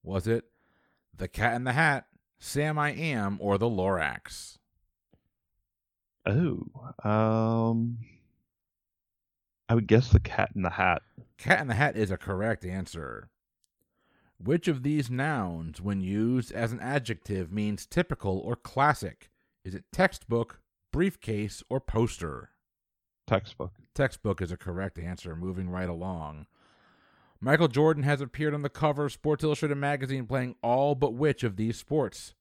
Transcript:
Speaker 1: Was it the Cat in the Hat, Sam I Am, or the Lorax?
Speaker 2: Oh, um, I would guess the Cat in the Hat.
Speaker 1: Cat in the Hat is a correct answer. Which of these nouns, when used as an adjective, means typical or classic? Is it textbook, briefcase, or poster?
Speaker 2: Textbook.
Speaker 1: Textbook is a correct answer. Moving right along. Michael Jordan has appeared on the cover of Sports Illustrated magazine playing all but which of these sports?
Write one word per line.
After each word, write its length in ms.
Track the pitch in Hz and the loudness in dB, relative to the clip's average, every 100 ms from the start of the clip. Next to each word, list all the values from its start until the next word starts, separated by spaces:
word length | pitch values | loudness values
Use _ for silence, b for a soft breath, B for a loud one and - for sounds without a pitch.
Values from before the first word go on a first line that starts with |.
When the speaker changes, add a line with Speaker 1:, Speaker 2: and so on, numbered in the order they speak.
Speaker 1:
Was 240 | - 95 110 | -4 -4 0
it 180 | 117 _ _ _ _ _ _ _ - | -2 _ _ _ _ _ _ _ -10
the 120 | 95 | -8
Cat 280 | - 117 120 | 0 0 0
in 80 | |
the 80 | 127 | 0
Hat, 340 | 127 160 139 - _ _ _ | 2 4 2 -6 _ _ _
Sam 400 | - 139 151 151 | -6 -2 0 0
I 140 | 147 | 0
Am, 460 | 143 160 123 101 101 | 0 -2 0 0 -2
or 180 | 101 98 | 0 2
the 100 | 117 | 2
Lorax? 920 | 101 95 92 76 - - - - - _ _ _ _ _ _ _ _ _ _ _ _ _ _ _ _ | 2 2 2 0 -4 -12 -16 -16 -20 _ _ _ _ _ _ _ _ _ _ _ _ _ _ _ _
Speaker 2:
Oh, 420 | - 113 170 - - - 123 - | 0 2 2 -2 -8 -14 -16 -6
um, 960 | 107 107 110 113 113 113 113 117 117 117 113 B _ _ _ _ _ _ _ _ _ _ _ _ _ _ - | 0 2 4 4 2 2 2 2 0 -4 -12 B _ _ _ _ _ _ _ _ _ _ _ _ _ _ 2
I 60 | |
would 140 | 117 107 | 2 8
guess 220 | 110 127 | 6 8
the 100 | - | 6
Cat 300 | - - 98 | 6 0 0
in 80 | 101 | 0
the 80 | 87 | -2
Hat. 320 | - 92 85 _ - - _ | 2 2 2 _ -20 -20 _
Speaker 1:
Cat 220 | - - | 2 2
in 60 | 139 | 2
the 80 | |
Hat 220 | 110 147 - | 2 2 2
is 160 | 104 | 0
a 40 | 92 | -2
correct 480 | - 95 110 107 | -4 -2 -2 -2
answer. 640 | 92 95 87 82 69 53 - _ _ _ _ _ _ _ _ _ _ _ | -4 -6 -8 -10 -10 -12 -16 _ _ _ _ _ _ _ _ _ _ _
Which 300 | 170 175 175 | 0 2 2
of 160 | 139 | 0
these 260 | 135 151 120 | 0 0 0
nouns, 680 | 127 143 143 92 85 82 80 | -2 -2 -2 -4 -6 -8 -6
when 200 | 98 98 | -4 -2
used 520 | 92 101 113 127 113 | 0 0 2 0 -2
as 180 | 107 117 | -4 -4
an 80 | 76 | -4
adjective, 760 | 120 139 117 104 - 95 82 | -2 -2 -2 -8 -4 -4 -4
means 340 | 104 104 101 - | -4 -2 -4 -2
typical 520 | 170 175 - 101 95 | -2 -2 -2 -2 -4
or 160 | - | -4
classic? 760 | 120 - - 147 143 92 - - _ _ _ | -8 -6 2 2 2 -4 -12 -20 _ _ _
Is 100 | 92 | -10
it 100 | 95 - | -10 -8
textbook, 680 | - 185 - - 117 117 - _ _ _ | 2 2 2 -2 -2 -2 -10 _ _ _
briefcase, 720 | 135 190 - - 107 104 - - | 0 0 -2 -6 -4 -4 -8 -6
or 120 | 131 | -6
poster? 720 | - 113 120 - 82 64 - _ _ _ _ _ _ _ - | -2 0 0 -2 -8 -10 -14 _ _ _ _ _ _ _ 0
Speaker 2:
Textbook. 460 | 95 - - 92 - _ | 0 0 -10 -10 -10 _
Speaker 1:
Textbook 480 | - 135 - 107 95 | -2 -2 -2 -4 -2
is 80 | 90 | -4
a 60 | 87 | -6
correct 420 | - 90 95 - | -6 -6 -6 -8
answer. 380 | 82 90 90 80 | -10 -10 -10 -8
Moving 340 | 92 92 90 | -6 -6 -6
right 180 | 92 90 | -4 -4
along. 580 | 85 92 90 76 76 78 b b b b b b b b b | -4 -6 -6 -8 -12 -20 b b b b b b b b b
Michael 280 | 110 151 165 | 2 4 4
Jordan 340 | 123 156 151 | 6 4 4
has 180 | 139 139 | 0 0
appeared 340 | 139 - 151 | -2 -4 -2
on 80 | 147 | -2
the 60 | 143 | -4
cover 380 | - 151 143 147 | 0 0 2 -2
of 60 | |
Sports 320 | - 151 147 | -2 0 2
Illustrated 320 | 156 143 151 143 | 2 0 0 0
magazine 500 | 143 143 131 135 113 | 0 -2 -2 -4 -2
playing 300 | 131 127 - | -2 -2 -4
all 320 | 117 127 143 | 0 4 4
but 200 | 139 139 | 4 2
which 300 | 117 147 135 | 2 2 2
of 120 | 120 95 | -2 0
these 200 | 110 113 | -2 -2
sports? 580 | - 151 127 - - _ | -2 0 0 -6 -18 _